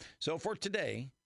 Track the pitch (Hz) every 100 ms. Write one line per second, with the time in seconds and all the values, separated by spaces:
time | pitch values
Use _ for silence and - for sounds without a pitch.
0 | - - - 160 214 214 202 196 135 107
1 | 131 -